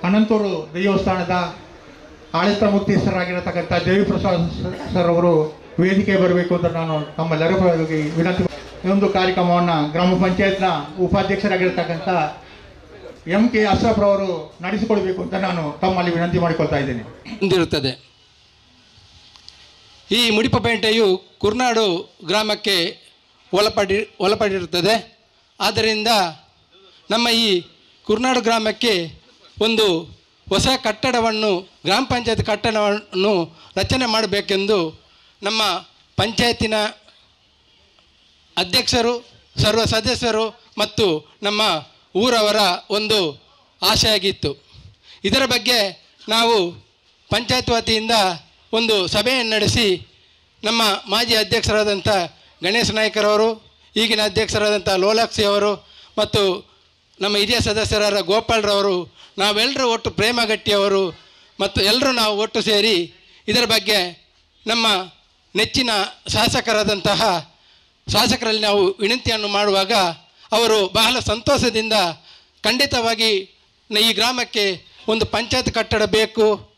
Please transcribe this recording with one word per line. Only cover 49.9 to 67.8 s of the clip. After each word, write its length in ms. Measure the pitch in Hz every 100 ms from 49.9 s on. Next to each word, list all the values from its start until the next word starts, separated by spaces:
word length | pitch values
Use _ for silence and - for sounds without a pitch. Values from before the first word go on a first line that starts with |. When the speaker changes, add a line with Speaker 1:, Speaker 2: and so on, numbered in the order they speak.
| 175 117 _ _ _ _ _
Speaker 2:
ನಮ್ಮ 180 | 208 233 220 196 -
ಮಾಜಿ 280 | 208 240 226
ಅಧ್ಯಕ್ಷರಾದಂಥ 760 | 202 220 214 214 208 202 202 196 170 - - _
ಗಣೇಶ್ 320 | 175 226 202
ನಾಯ್ಕರವರು, 560 | 214 220 214 208 208 220 220 - _ _ 208
ಈಗಿನ 260 | 220 214
ಅಧ್ಯಕ್ಷರಾದಂಥ 640 | 214 190 220 214 208 208 202 190
ಲೋಲಾಕ್ಷಿ 400 | 190 220 226 -
ಅವರು 280 | 202 202 202 196 - - - -
ಮತ್ತು 240 | 208 214 196 180 - _ _ _ _ _
ನಮ್ಮ 160 | 196 208
ಹಿರಿಯ 220 | 202 233
ಸದಸ್ಯರಾದ 600 | 226 214 202 214 208 202
ಗೋಪಾಲ್ರವರು, 760 | 175 208 220 226 208 202 202 180 165 - - -
ನಾವೆಲ್ಲರೂ 480 | 202 208 240 269 254
ಒಟ್ಟು 180 | 226 226
ಪ್ರೇಮಗಟ್ಟಿಯವರು 920 | 165 214 240 226 214 - 202 202 196 185 156 - _ _ -
ಮತ್ತು 200 | 196 -
ಎಲ್ಲರೂ 300 | 196 233 277
ನಾವು 220 | 247 214 208
ಒಟ್ಟು 220 | 220 226
ಸೇರಿ 340 | 220 208 220 185 170 - _ - -
ಇದರ 180 | 226 233
ಬಗ್ಗೆ 340 | 220 196 208 180 170 _ _ _ _ 220
ನಮ್ಮ 200 | 233 226 196 185 _ _ _ _ 185
ನೆಚ್ಚಿನ 360 | 226 - 247 208 202 - -
ಶಾಸಕರಾದಂತಹ 920 | 170 233 262 226 214 208 202 208 185 220 175 - _ _ _